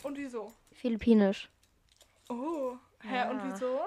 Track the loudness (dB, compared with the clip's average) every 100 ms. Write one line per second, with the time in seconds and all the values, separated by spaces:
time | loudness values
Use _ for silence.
0 | -8 -8 -8 -8 -10 -16 _ -4 -2 0
1 | 6 8 6 2 -10 _ _ _ _ _
2 | _ _ -10 -8 -6 -4 -4 -6 _ _
3 | -6 -2 -2 -4 -6 -4 -4 -2